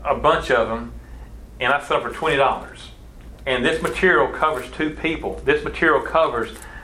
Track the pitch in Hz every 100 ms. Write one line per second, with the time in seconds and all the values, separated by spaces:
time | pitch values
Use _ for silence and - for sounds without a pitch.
0 | - 123 143 165 - 120 110 117 117 -
1 | - - - - - - 127 143 - 151
2 | 120 117 156 143 131 - - - - -
3 | - - - - - 127 139 - 170 -
4 | 185 160 131 - 156 156 - - 156 151
5 | 165 160 101 95 135 147 143 - 165 143
6 | - 160 156 120 110 - - -